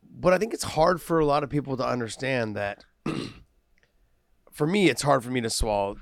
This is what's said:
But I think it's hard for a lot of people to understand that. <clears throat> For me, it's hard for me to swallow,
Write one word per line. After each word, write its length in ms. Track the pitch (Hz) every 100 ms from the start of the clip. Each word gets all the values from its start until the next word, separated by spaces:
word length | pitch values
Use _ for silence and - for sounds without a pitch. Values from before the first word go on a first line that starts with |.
| _
But 240 | - 170
I 40 | 180
think 140 | 226
it's 100 | 311
hard 360 | - - 165 175
for 180 | - 165
a 60 | 147
lot 180 | 143
of 80 | 143
people 260 | 147 135 127
to 80 | 123
understand 680 | 123 113 - 131 131 110 104
that. 280 | 101 101 _ _ -
<clears throat> 1500 | 160 - - - _ _ _ _ _ _ _ _ _ _
For 160 | - 151
me, 220 | 208 175
it's 120 | 120
hard 200 | 143 135
for 60 | 120
me 80 | 127
to 80 | 113
swallow, 460 | - 117 104 98 104